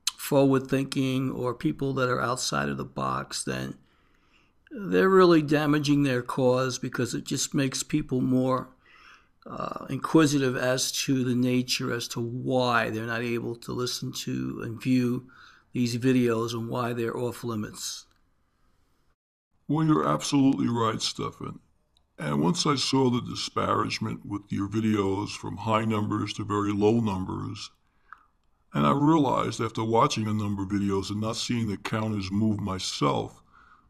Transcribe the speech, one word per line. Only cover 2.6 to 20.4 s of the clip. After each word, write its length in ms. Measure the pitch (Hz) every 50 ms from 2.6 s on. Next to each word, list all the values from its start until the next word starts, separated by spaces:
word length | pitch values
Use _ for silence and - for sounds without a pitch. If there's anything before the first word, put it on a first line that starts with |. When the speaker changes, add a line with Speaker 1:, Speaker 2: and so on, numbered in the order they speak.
| 71 73
Speaker 1:
of 80 | 71 67
the 60 | -
box, 600 | - - 69 67 65 65 65 69 - - - -
then 320 | - 65 64 65 67 - - _ _ _ _ _ _ _ _ _ _ _ _ _ _ _ _ _ -
they're 380 | 320 240 202 175 180 185 185 190
really 320 | 190 185 185 175 170 160
damaging 600 | 151 139 151 143 151 147 143 151 143 143 147 143 143
their 200 | 139 127 123 123
cause 560 | 131 - - 131 127 127 127 131 131 123 -
because 340 | - 131 - - 123 117 -
it 100 | 143 -
just 300 | - - 135 - - -
makes 300 | 151 135 135 131 - -
people 380 | - - 151 147 - 135 127
more, 480 | 135 131 127 127 127 127 127 127 - - - _ _ _ - - - - - - _ _ _ _ -
uh, 400 | - - - - - - - - -
inquisitive 680 | 139 131 - - - 160 160 143 143 143 135 127 123 127
as 340 | 123 127 127 135 - -
to 320 | - - - - 135 131 127
the 120 | 127 123
nature, 580 | 123 127 127 127 127 127 127 - - 131 127 120
as 140 | 117 117 -
to 120 | - 123
why 720 | 117 117 120 127 127 135 131 127 123 120 120 117 113 117
they're 160 | 110 110 113
not 160 | 117 117 113
able 340 | 123 120 117 117 120 120 117
to 160 | - - -
listen 400 | 123 120 123 123 - - - 127
to 500 | - - - - 127 131 131 131 135 107 107
and 180 | 117 110 113
view 480 | - 131 127 127 123 120 123 127 - - - - - - - - _ _
these 260 | - 131 123 117 117 120
videos 560 | 117 131 131 127 123 117 113 113 117 117 117
and 140 | 117 113 117
why 260 | 120 123 120 120 120
they're 220 | 120 113 113 -
off 280 | - 127 120 110 - -
limits. 640 | 120 113 107 104 110 107 - - - - - - _ _ _ _ _ _ _ _ _ _ _ _ _ _ _ _ _ _ _ _ _ _ _ _ _ _ _ _ _ _ _ _ -
Speaker 2:
Well, 180 | 143 156 160
you're 220 | 156 151 156 151 -
absolutely 600 | - 151 - - 147 143